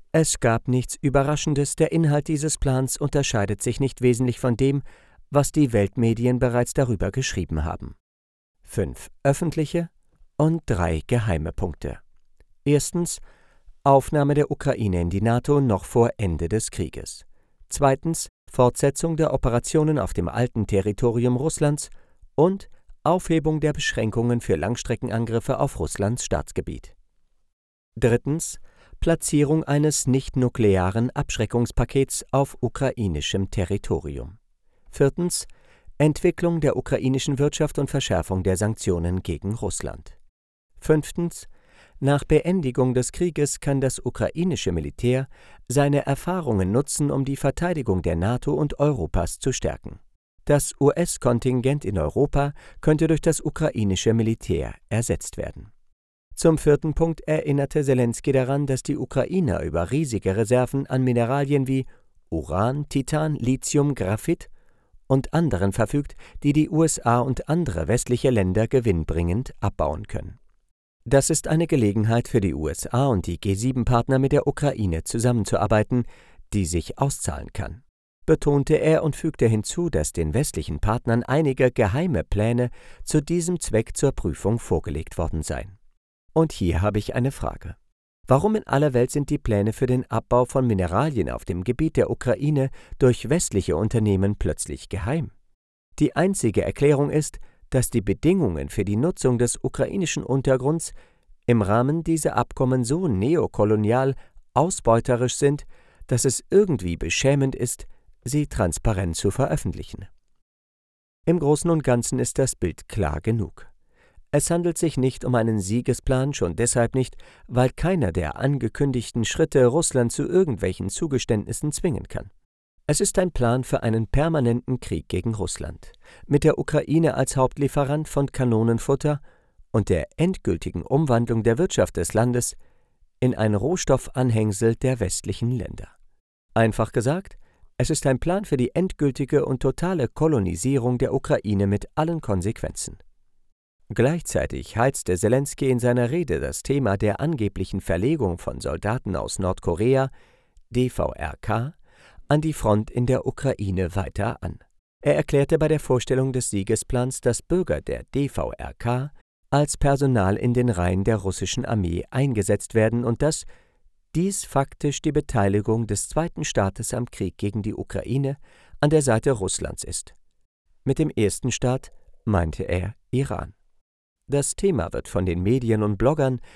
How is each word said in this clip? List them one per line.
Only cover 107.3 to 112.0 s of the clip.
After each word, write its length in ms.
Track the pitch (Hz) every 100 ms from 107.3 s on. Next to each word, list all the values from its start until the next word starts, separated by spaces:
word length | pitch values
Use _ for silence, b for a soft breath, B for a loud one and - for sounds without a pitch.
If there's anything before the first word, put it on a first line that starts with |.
| 143 135 -
ist, 320 | 123 - - - - _ 117
sie 220 | 147 147
transparent 680 | - 90 - 113 95 90 82
zu 160 | 101
veröffentlichen. 720 | - 143 156 101 - - - - - _ _ _ _ _ _ _ _ _ _ -
Im 140 | 175
Großen 300 | 143 151 175
und 160 | 160 135
Ganzen 340 | 123